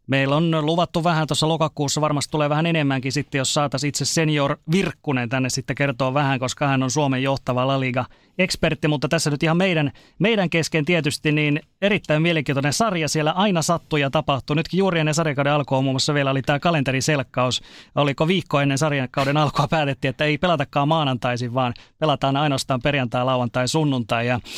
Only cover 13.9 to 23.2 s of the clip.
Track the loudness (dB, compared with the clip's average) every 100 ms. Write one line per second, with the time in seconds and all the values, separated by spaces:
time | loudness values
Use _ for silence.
13.9 | -2 0 0 0 -2 0 -2 0 0 2
14.9 | 2 0 0 0 0 0 0 0 0 0
15.9 | 0 0 0 0 0 0 0 2 0 0
16.9 | 0 0 -2 -2 -2 -2 -2 -8 -20 -8
17.9 | -2 0 0 0 0 0 0 2 2 0
18.9 | 0 -2 -2 0 2 2 0 0 0 0
19.9 | -2 -4 0 -2 0 0 0 0 0 2
20.9 | 2 0 0 -2 -2 -4 -2 -2 -4 -12
21.9 | -2 0 2 0 0 0 0 -2 -2 0
22.9 | 0 0 0